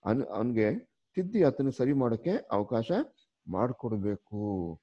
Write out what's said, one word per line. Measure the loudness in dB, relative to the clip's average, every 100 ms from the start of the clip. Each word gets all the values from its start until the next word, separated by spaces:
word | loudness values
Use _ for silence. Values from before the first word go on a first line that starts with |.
| 0
ಅನ್-, | 0 0
ಅವ್ನಿಗೆ | -2 0 2 2 0 -8 _ _ -6
ತಿದ್ದಿ | -2 4
ಆತನ | 4 4 -2
ಸರಿ | 0 0
ಮಾಡಕ್ಕೆ | 2 2 0 0 -2 0
ಅವಕಾಶ | -2 0 -2 0 -2 -2 _ _ _ -6
ಮಾಡ್ಕೊಡ್ಬೇಕು | -2 0 -2 -4 -2 -2 -4 _ -8 -4 -4 -6 -8